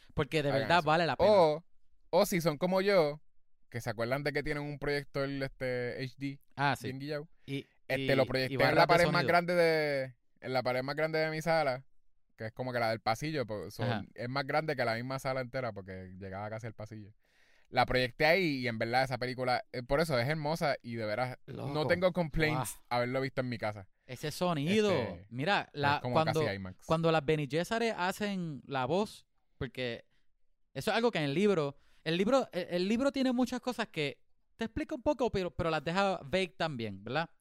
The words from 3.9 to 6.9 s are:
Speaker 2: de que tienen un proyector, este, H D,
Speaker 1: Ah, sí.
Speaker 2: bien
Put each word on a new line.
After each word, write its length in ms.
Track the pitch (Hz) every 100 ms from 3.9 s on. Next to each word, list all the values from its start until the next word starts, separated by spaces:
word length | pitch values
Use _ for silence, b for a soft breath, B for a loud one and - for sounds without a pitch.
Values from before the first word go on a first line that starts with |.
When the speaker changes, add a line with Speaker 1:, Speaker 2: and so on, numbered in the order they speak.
| 107 117 135
Speaker 2:
de 100 | 143
que 100 | 143
tienen 200 | 139 147
un 140 | 147 147
proyector, 520 | 143 143 143 147 139
este, 680 | 139 135 - 127 123 123 -
H 120 | 131 -
D, 220 | 139 139 - -
Speaker 1:
Ah, 180 | 143 131
sí. 100 |
Speaker 2:
bien 120 | 135